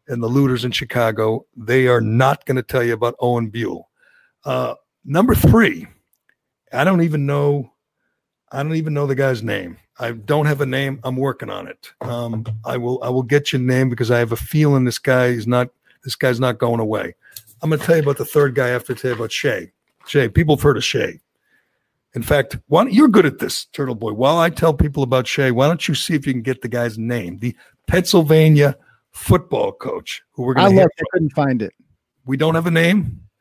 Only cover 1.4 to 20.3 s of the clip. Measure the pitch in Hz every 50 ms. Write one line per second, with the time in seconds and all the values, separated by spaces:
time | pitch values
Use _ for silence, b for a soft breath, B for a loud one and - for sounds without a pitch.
1.4 | - _ _ 120 107 107 127 131 127 123 123 120 110 110 110 120 131 135 143 -
2.4 | _ - 131 127 123 - - 131 120 120 117 110 120 120 120 - 127 123 120 120
3.4 | 113 107 101 117 113 - - - - _ _ _ _ _ _ _ _ _ _ _
4.4 | - 143 127 127 127 120 - _ _ _ _ _ _ - 139 170 214 262 233 -
5.4 | - 156 - 226 220 - - - - - _ _ _ _ _ _ _ _ _ _
6.4 | _ _ _ _ _ _ - 120 147 185 190 170 165 165 151 147 143 139 143 143
7.4 | 143 143 143 143 127 - _ _ _ _ _ _ _ _ _ _ _ _ _ _
8.4 | _ _ - 135 139 156 160 160 156 156 147 143 143 139 135 127 139 135 127 110
9.4 | 110 113 101 98 92 87 82 - _ _ _ - 127 117 117 113 104 - 147 147
10.4 | 147 151 147 139 143 131 131 135 139 135 135 131 113 131 127 127 135 139 127 -
11.4 | - 107 98 95 92 - - _ _ - _ - - 123 120 117 120 117 113 110
12.4 | 113 113 110 110 - - 127 127 120 123 127 - - 123 127 131 127 113 143 143
13.4 | 143 - - 131 123 127 127 127 131 131 120 117 120 110 123 120 120 113 117 -
14.4 | - - - 151 151 147 143 135 127 123 113 - - - 127 127 123 123 123 113
15.4 | 107 113 123 123 123 127 _ _ _ _ _ _ - 139 - - - 127 123 117
16.4 | 131 123 117 - 127 120 117 113 110 107 107 101 - - - _ B B B B
17.4 | B B B - - 156 156 147 - - 170 165 147 143 139 - 131 - - 151
18.4 | 143 135 120 135 127 123 123 120 - - 123 - - 127 120 110 117 110 - -
19.4 | - 139 110 95 - - _ _ _ _ _ _ _ - - 147 127 110